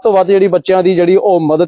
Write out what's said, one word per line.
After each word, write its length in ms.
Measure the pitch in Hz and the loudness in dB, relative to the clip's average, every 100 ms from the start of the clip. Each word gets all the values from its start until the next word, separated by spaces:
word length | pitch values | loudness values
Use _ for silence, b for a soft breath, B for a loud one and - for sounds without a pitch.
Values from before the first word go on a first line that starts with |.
ਤੋਂ 100 | 226 | 0
ਵੱਧ 140 | 190 185 | 0 0
ਜਿਹੜੀ 200 | 196 190 | 0 0
ਬੱਚਿਆਂ 360 | 175 - 185 | -2 -2 0
ਦੀ 120 | 180 180 | 0 0
ਜਿਹੜੀ 200 | 175 190 | 0 0
ਉਹ 240 | 208 175 | 0 -2
ਮਦਦ 280 | 156 156 | -2 -2